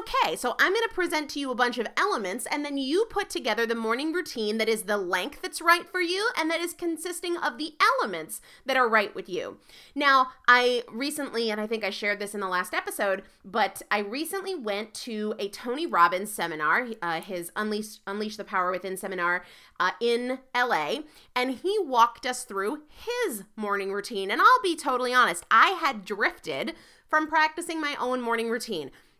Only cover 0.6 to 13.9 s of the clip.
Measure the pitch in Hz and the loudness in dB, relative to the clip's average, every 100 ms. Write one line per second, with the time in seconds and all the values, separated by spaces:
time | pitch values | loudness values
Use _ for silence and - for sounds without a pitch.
0.6 | 294 415 453 440 349 320 302 294 277 240 | 2 4 0 0 0 0 -4 -4 -4 0
1.6 | 247 247 214 - 381 339 190 220 - 302 | 0 0 -4 0 0 0 -2 -6 -4 -4
2.6 | 294 277 262 330 453 392 392 339 240 214 | -4 -4 0 0 0 -2 -4 -4 -2 0
3.6 | 226 233 226 240 311 330 349 247 214 220 | 0 0 0 0 0 -2 -4 -4 -2 0
4.6 | 220 220 180 208 180 185 214 - 370 - | 0 0 0 -2 0 -2 -2 -6 -10 -2
5.6 | 330 339 339 359 339 370 440 466 320 330 | 4 4 2 -2 0 0 0 0 0 0
6.6 | 339 - 349 320 359 349 359 339 302 233 | -4 -4 -6 -4 -6 -6 -4 -2 -2 -4
7.6 | - - 415 539 277 170 160 - - - | -8 2 2 4 0 -4 -8 -12 -16 -12
8.6 | - 262 240 220 208 - 190 170 98 - | -2 2 4 4 2 -4 -6 -6 -6 -10
9.6 | - - - - 285 269 254 - - 247 | -20 -20 -10 2 6 6 4 2 6 6
10.6 | 247 247 - 220 277 302 277 226 226 214 | 6 2 -2 -6 -6 -4 -4 -2 -2 -2
11.6 | 214 220 202 214 208 202 202 208 190 180 | -2 -2 -4 -2 -2 -2 -4 -4 -2 -2
12.6 | 190 320 392 - 208 190 202 _ 190 214 | -2 -4 -6 -2 0 0 -4 _ -6 0
13.6 | 196 - - | 0 -2 -2